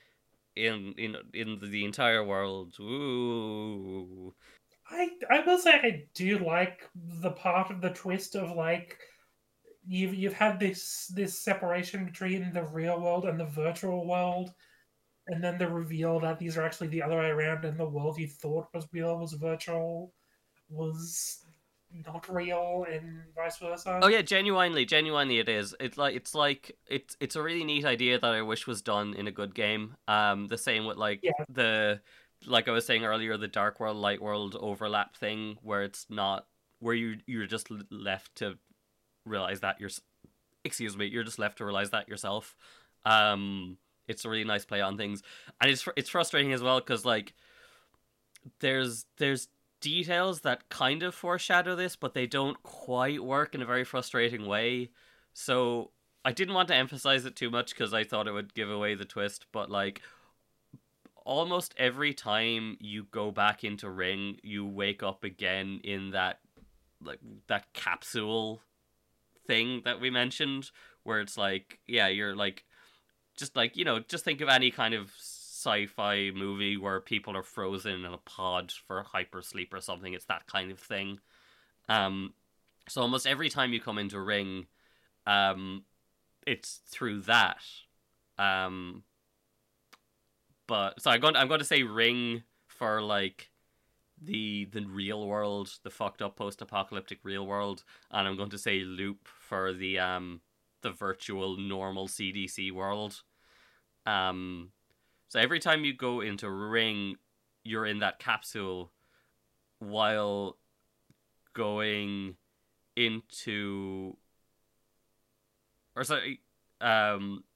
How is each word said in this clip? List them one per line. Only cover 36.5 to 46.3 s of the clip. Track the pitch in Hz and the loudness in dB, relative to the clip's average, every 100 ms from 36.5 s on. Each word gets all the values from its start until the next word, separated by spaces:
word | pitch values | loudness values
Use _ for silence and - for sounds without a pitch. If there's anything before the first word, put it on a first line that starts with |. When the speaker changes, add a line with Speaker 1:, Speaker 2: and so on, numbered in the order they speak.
| _ _ _ | _ _ _
Speaker 1:
where | 117 117 | -2 0
you, | 117 110 | -2 -6
you're | - 113 98 | -6 -4 -2
just | 110 - | -4 -6
l-, | 107 101 | -12 -12
left | 107 101 95 - - | -8 -4 -4 -6 -6
to | 104 92 _ _ _ _ _ _ | -6 -6 _ _ _ _ _ _
realize | 110 104 92 95 | -6 -2 -2 -2
that | 98 - | -2 -2
you're, | 101 | -6
s-, | - - _ - _ _ _ | -10 -14 _ -20 _ _ _
excuse | - - 110 101 | -8 -4 -4 -2
me, | 104 | -2
you're | 117 | -2
just | 110 110 | -4 -2
left | 104 - | -4 -2
to | |
realize | 104 98 101 | -2 0 0
that | 107 - | -2 -4
yourself. | 104 98 107 - - - - _ _ | -6 -4 -4 -6 -18 -20 -20 _ _
Um, | 110 110 104 101 101 98 90 90 _ _ - | 6 8 8 4 -2 -6 -8 -14 _ _ -10
it's | 107 | -8
a | 113 | -4
really | 110 | -2
nice | 110 104 | 0 -2
play | - 101 | 0 0
on | 98 101 | 0 -2
things, | 104 98 - - - - | -6 -8 -12 -20 -12 -4
and | 131 | 0
it's | 127 | 0
fr-, | - | -2
it's | - - | -4 -2
frustrating | 180 160 | 0 2